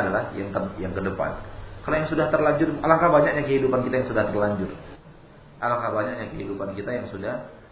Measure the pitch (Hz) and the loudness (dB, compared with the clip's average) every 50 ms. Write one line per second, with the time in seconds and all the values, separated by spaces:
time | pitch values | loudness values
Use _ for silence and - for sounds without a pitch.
0 | - 92 98 113 - - - 95 98 98 92 - 95 - - - 92 90 101 98 | 2 2 0 -2 -2 -4 -6 -6 -6 -4 -4 -4 -4 -4 -6 -6 -6 -4 -4 -2
1 | 95 95 - - 78 80 - - - - - - - - - - - 143 156 156 | -2 -2 -2 -2 -4 -4 -4 -8 -10 -12 -12 -12 -12 -12 -12 -8 -4 -2 0 0
2 | 156 156 160 156 151 - - 151 151 147 143 147 160 156 147 - - 156 160 160 | 0 0 2 2 2 2 2 2 2 4 4 4 2 0 0 0 4 4 6 6
3 | 170 175 151 147 147 139 127 147 143 135 139 135 131 127 127 123 123 123 131 127 | 6 6 6 6 6 6 2 2 2 2 2 4 4 4 4 2 2 2 0 0
4 | 123 - 110 107 101 - 104 104 104 104 101 95 92 87 - - - - - - | 0 2 2 2 2 2 2 2 2 2 2 0 -2 -4 -6 -10 -14 -16 -18 -20
5 | - - - - - - - - - - - - 117 120 120 113 117 110 107 107 | -20 -20 -20 -20 -20 -20 -20 -20 -20 -20 -10 -4 -2 -2 0 0 -2 -2 -2 -2
6 | 104 104 - 110 107 - - - 98 98 101 98 98 95 92 98 101 117 123 107 | -2 -2 -4 -6 -6 -8 -8 -8 -6 -6 -6 -6 -6 -6 -6 -6 -4 -4 -4 -4
7 | 101 95 104 95 101 113 123 123 - - - - - - | -4 -6 -8 -6 -6 -4 -6 -6 -8 -10 -16 -20 -20 -20